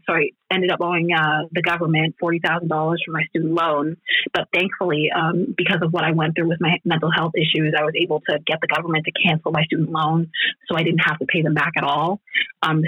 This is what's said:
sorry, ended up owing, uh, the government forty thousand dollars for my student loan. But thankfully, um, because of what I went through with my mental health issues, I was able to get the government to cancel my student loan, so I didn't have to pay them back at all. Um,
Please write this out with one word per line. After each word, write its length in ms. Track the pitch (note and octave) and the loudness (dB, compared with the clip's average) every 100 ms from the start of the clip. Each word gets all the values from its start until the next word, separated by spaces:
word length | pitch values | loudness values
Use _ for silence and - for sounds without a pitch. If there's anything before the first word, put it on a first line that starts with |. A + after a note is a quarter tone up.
| - | -2
sorry, 260 | E3 C#3+ - - | 0 0 -4 -4
ended 200 | F#3 F3+ | 0 0
up 100 | E3 | 0
owing, 320 | F3 F3 E3+ | 0 0 2
uh, 300 | E3 D#3 D#3 D#3+ | 2 2 0 -2
the 100 | D#3+ | -2
government 540 | E3 E3+ E3 D#3 D#3+ - | 0 0 2 2 0 -2
forty 200 | F3 E3+ | -2 0
thousand 280 | E3+ E3+ E3 | 0 -2 -2
dollars 320 | D#3 D#3 E3 - | 0 0 -2 -4
for 60 | |
my 120 | D#3+ E3+ | -4 -4
student 280 | E3 D#3+ | -2 0
loan. 420 | E3 E3 D3 D3+ E3 - - - | 0 0 0 -2 -6 -2 -2 0
But 140 | F3 D3+ | -2 0
thankfully, 600 | F3 F#3+ - F3+ D3+ D3+ F3+ | 0 0 0 0 0 0 0
um, 380 | D#3+ E3+ G#3 F3+ | 0 0 -2 0
because 220 | F3 F#3+ | 0 2
of 100 | E3 | 2
what 100 | E3+ | 2
I 100 | D#3+ | 2
went 200 | D#3+ D#3 D#3+ | 2 0 0
through 120 | E3+ | 0
with 120 | E3 | 0
my 200 | E3 F3 | 2 0
mental 280 | E3+ D#3+ D#3+ | 0 0 2
health 220 | D#3 D#3+ D#3+ | 0 0 0
issues, 380 | D#3+ D#3+ D3+ D3+ | 0 2 0 0
I 60 | |
was 100 | D3+ D#3+ | 0 0
able 260 | E3 D3+ - | 0 0 0
to 120 | D3+ | -2
get 140 | D#3 D#3+ | -2 -2
the 60 | E3 | -2
government 400 | E3+ E3+ D#3 D#3+ | -2 -2 -2 -2
to 60 | |
cancel 400 | - F3 D#3+ E3 | 0 0 0 0
my 120 | D#3 D#3+ | 0 0
student 260 | - D#3 | 0 -2
loan, 400 | E3 D#3 E3 E3 - - - - | 0 0 0 0 -2 -4 -4 -4
so 80 | E3+ | -2
I 60 | |
didn't 240 | E3 E3 - | 0 2 0
have 140 | - | -2
to 80 | - | -2
pay 160 | F3 | 0
them 100 | D#3 | 0
back 200 | D3+ D#3+ D#3 | 0 0 0
at 60 | |
all. 380 | C#3 D3 E3 G#3 - - - - | 0 0 0 -2 -4 -4 -4 -2
Um, 180 | D#3+ D#3+ | 0 2